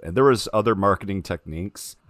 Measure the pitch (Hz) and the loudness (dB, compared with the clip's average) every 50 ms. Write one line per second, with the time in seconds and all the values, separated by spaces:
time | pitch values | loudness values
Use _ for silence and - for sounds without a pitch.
0 | - 82 87 123 135 143 127 107 - - - 110 104 117 110 95 98 101 95 92 | -10 -4 0 4 4 6 4 4 0 -2 -2 0 2 2 0 2 2 2 2 2
1 | - 98 98 98 87 - 92 85 - 80 78 80 90 104 - - - - - _ | 0 -6 -8 -8 -6 -6 -8 -8 -8 -10 -10 -8 -8 -10 -10 -12 -16 -18 -18 _
2 | _ - | _ -18